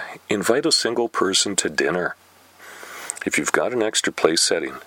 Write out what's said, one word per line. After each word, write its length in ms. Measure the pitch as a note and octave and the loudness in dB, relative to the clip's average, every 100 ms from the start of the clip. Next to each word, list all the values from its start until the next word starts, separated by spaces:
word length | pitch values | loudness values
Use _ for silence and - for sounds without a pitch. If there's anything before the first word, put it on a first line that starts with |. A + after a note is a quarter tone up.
| - - - | -6 -14 -4
invite 360 | G#2 F#2 B2+ D#3 | 0 2 2 4
a 60 | |
single 380 | - A#2 A#2+ A#2 | 2 2 0 0
person 460 | - F#2 F#2 G#2 F#2+ | 0 2 2 0 0
to 120 | F2 | 0
dinner. 460 | D2 C#2 F2+ E2+ - _ - - - - - - - - - - | 0 0 0 -2 -6 _ -20 -20 -20 -20 -18 -16 -10 -10 -6 -2
If 120 | - | -2
you've 140 | C#2+ | 0
got 220 | - F#2 | 0 0
an 100 | B2 | 0
extra 300 | A2 - - | 0 0 -2
place 280 | - D#2+ E2 | 2 2 4
setting 340 | - E2+ C2+ - | 2 0 -2 -8